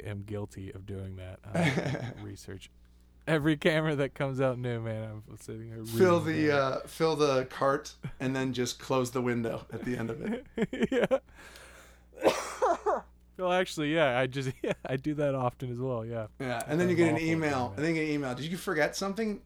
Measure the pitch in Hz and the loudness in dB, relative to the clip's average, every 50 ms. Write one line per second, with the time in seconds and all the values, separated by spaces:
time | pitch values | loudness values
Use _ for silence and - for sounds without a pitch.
0 | - 107 104 101 101 101 107 104 104 - - 101 95 95 - 98 95 98 98 95 | -6 -6 -8 -8 -8 -8 -8 -6 -8 -8 -10 -12 -12 -12 -12 -12 -12 -10 -8 -8
1 | 95 95 95 95 92 92 92 - - 107 101 - 170 147 131 - - - 127 - | -8 -8 -10 -10 -12 -12 -14 -14 -10 -4 0 2 2 2 2 0 0 -2 -2 -4
2 | 127 113 - - 104 104 98 - - - 98 95 - - - - - - - - | -4 -6 -8 -10 -12 -12 -12 -12 -12 -12 -14 -14 -14 -18 -20 -20 -20 -20 -20 -20
3 | - - - - - - 160 156 139 160 156 147 - 185 156 156 156 160 151 143 | -20 -20 -20 -10 -4 0 0 2 4 4 2 4 4 4 4 4 2 2 2 2
4 | 143 131 - - 147 139 135 127 135 131 127 123 123 123 120 117 113 113 110 110 | 0 0 -2 -2 -4 -2 0 2 2 2 2 0 -2 -4 -4 -4 -4 -4 -4 -6
5 | 110 110 107 107 107 - 110 107 - - 113 110 113 117 113 113 113 113 113 117 | -6 -8 -10 -12 -14 -16 -18 -16 -14 -12 -12 -12 -12 -12 -12 -10 -8 -2 4 6
6 | 190 185 175 170 156 160 160 156 151 151 143 143 135 131 131 143 - - - - | 8 8 8 6 4 2 0 2 4 4 4 4 4 2 0 -4 -6 -8 -2 2
7 | 165 160 156 143 151 143 135 131 127 - - - 139 139 139 151 - - - - | 2 2 4 4 4 4 4 4 2 0 -2 0 2 2 2 2 -2 -8 -14 -12
8 | - 135 - - 139 131 135 135 131 131 123 120 123 120 - - - - 139 131 | -12 -12 -8 -4 -4 -2 0 0 -2 0 0 0 -2 -2 -4 -6 -2 0 2 2
9 | 127 120 120 131 120 123 120 120 113 113 - - - - - 113 - 123 123 120 | 2 2 0 0 2 2 2 2 0 -2 -4 -6 -8 -10 -10 -6 -4 -4 -2 -2
10 | 113 110 - - 175 202 226 240 285 - - - - - - - 233 - 269 240 | -2 -4 -4 -4 -4 -4 -4 -6 -6 -8 -6 -4 -4 -2 0 0 0 0 2 2
11 | 208 - 262 269 - - - - - - - - - - - - - - - - | 2 2 2 0 -2 -6 -20 -20 -20 -20 -20 -20 -20 -20 -20 -20 -20 -20 -20 -20
12 | - - - - - - - - - - - - - 392 339 - - 415 330 208 | -20 -20 -4 0 2 2 2 2 -2 -8 -2 0 2 2 2 2 0 -2 -2 -2
13 | - - - - - - - - 185 180 180 185 190 - - 170 151 147 156 165 | -4 -8 -16 -20 -20 -18 -8 -4 0 2 2 2 2 0 0 -2 0 2 4 4
14 | 156 135 120 123 131 131 127 139 131 131 123 - - 247 - - - - 131 135 | 4 4 4 4 2 2 0 -2 -2 -4 -4 -2 -2 -4 -2 -4 -4 -4 -4 -2
15 | 131 151 151 143 147 143 135 135 127 123 - - 135 123 120 120 127 131 127 117 | -2 -2 -2 0 0 0 2 2 0 -2 -2 -4 -6 -6 -6 -4 -4 -2 -2 -2
16 | 110 117 117 113 110 104 - - 139 127 120 117 117 - 151 165 180 180 175 165 | -4 -4 -6 -6 -6 -8 -8 -8 -6 -4 -4 -4 -2 -2 0 2 2 4 4 4
17 | 170 160 151 160 165 160 165 160 160 147 143 131 123 101 98 113 147 165 165 160 | 4 4 4 2 0 0 0 0 0 0 0 0 -2 -2 -2 -2 0 0 0 0
18 | 156 156 147 147 143 131 123 131 135 160 185 170 - 202 185 151 147 151 156 - | 0 0 0 -2 -2 -2 -4 -4 -6 -6 -6 -4 -4 -2 2 2 2 2 0 -2
19 | 196 196 196 208 226 214 202 - - | -4 -4 -2 -2 -2 -2 -4 -6 -8